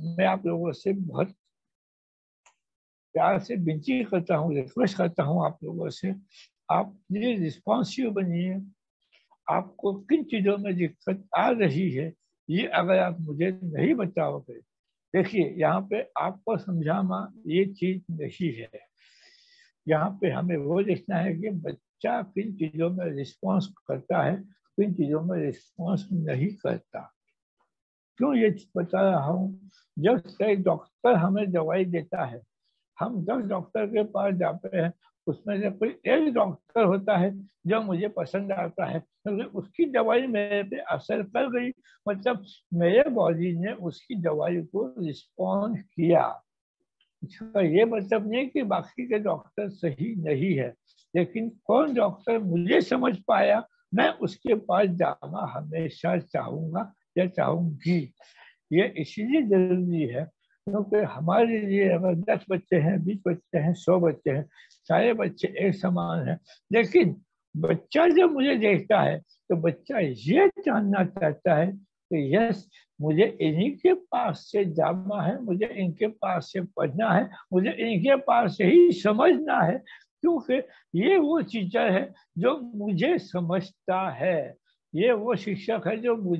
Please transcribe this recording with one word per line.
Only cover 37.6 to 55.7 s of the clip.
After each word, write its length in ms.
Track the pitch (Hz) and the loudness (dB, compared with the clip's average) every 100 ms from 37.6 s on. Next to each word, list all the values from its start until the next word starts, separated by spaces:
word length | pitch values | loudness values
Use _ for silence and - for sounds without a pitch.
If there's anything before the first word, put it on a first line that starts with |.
| 165 | -2
जो 140 | 220 | -2
मुझे 240 | 214 175 208 | 0 -2 -4
पसंद 420 | - 160 196 202 | -4 -6 -4 -4
आता 320 | 190 165 180 - | -4 -6 -6 -4
है, 140 | 165 | -6
क्योंकि 440 | - _ 214 202 240 | -8 _ -6 -6 -6
उसकी 320 | 196 - - 320 | -8 -8 -2 0
दवाई 360 | 247 226 233 262 | 2 2 2 0
मेरे 340 | 214 208 202 | -2 -2 -2
पे 160 | 202 262 - | -4 -6 -6
असर 320 | - - 214 202 | -6 -4 -4 -4
कर 240 | 233 269 | -2 -2
गई, 200 | 240 247 - _ _ - | -2 -4 -8 _ _ -6
मतलब 400 | 190 226 233 - - _ | -4 -2 -2 -6 -20 _
मेरे 360 | 170 170 214 302 | 0 4 6 4
बॉडी 400 | 233 165 165 180 170 | 2 0 0 -2 -2
ने 180 | 190 | -4
उसकी 420 | 233 175 - - 226 | -6 -10 -12 -10 -4
दवाई 400 | 170 151 170 175 | -2 -2 -2 -2
को 240 | 160 196 254 254 | -4 -6 -6 -6
respond 800 | 165 135 - - 185 196 208 226 | -8 -10 -12 -8 -4 -2 -2 -6
किया। 640 | - - 165 160 120 - _ _ _ _ _ _ _ _ | -8 -2 4 4 2 -4 _ _ _ _ _ _ _ _
इसका 380 | - - 220 214 | -18 -14 -4 2
ये 240 | 175 175 226 | 4 4 4
मतलब 440 | 226 196 226 208 | 2 0 -2 0
नहीं 180 | 233 269 | -4 -2
कि 140 | 294 | -2
बाकी 440 | 220 180 - - 247 | -2 -2 -4 -10 -4
के 120 | 214 | -2
doctor 500 | 208 151 - - 208 | -2 -4 -6 -8 -8
सही 420 | 196 170 135 208 214 | -4 -6 -4 -4 -4
नहीं 360 | 156 139 185 143 | -2 0 0 0
है, 180 | 117 - _ _ _ | -2 -8 _ _ _
लेकिन 360 | 170 175 226 226 - - | -2 -2 -2 -6 -6 0
कौन 280 | 233 302 240 | 2 2 2
doctor 440 | 208 - - 226 | 0 0 -2 -2
मुझे 420 | 196 170 175 285 | 0 0 2 2
समझ 320 | - 254 254 185 - | 2 0 0 -2 0
पाया, 360 | 208 - 214 233 _ _ | 2 4 2 -2 _ _
मैं 160 | 190 285 - | 0 0 0
उसके 360 | 214 - - 214 | -6 -4 -2 0
पास 260 | - 180 202 | 0 0 2
जाना 540 | 175 147 - 139 170 139 | 0 -2 -2 -8 -8 -8
हमेशा 680 | 135 151 | -8 -8